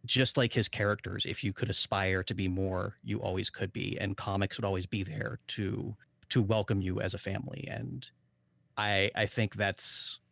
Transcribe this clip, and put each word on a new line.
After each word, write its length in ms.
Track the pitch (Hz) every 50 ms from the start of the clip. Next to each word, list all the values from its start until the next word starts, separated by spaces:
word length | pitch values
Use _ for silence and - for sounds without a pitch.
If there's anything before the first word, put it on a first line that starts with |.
| -
just 320 | 120 - 131 131 123 - -
like 160 | 123 117 -
his 140 | 120 110 -
characters, 580 | - - 104 101 104 - - - - - -
if 180 | - - - -
you 80 | 104 95
could 160 | - - -
aspire 540 | 113 - - - - 98 98 95 92 95 92
to 120 | - 107
be 140 | 98 98 92
more, 480 | 90 95 95 95 92 90 95 104 101 _ -
you 180 | 113 107 101
always 300 | - 101 92 95 92 -
could 240 | - - 98 98 -
be. 240 | - - 98 - -
And 160 | - 101 98
comics 400 | - - - 98 98 98 98 -
would 80 | - 110
always 220 | 98 98 92 92
be 160 | - - 104 92
there 360 | - - - - 113 120 - _ -
to, 460 | - - 104 95 107 104 - - 107 - - _ _ _ - _
to 100 | - 127
welcome 400 | 110 98 113 110 101 - 113 98
you 200 | 92 92 90 98 -
as 100 | 95 98
a 60 | 98
family. 500 | - 98 98 101 - - - - - -
And 400 | - - - 127 127 123 - - _ _ _ _ _ _ _ _ _ _ _ _ _ -
I, 320 | 107 104 101 98 95 104 -
I 120 | - 110
think 300 | 101 - - 110 101 -
that's 640 | 101 104 98 95 - - - - - - - - - _ _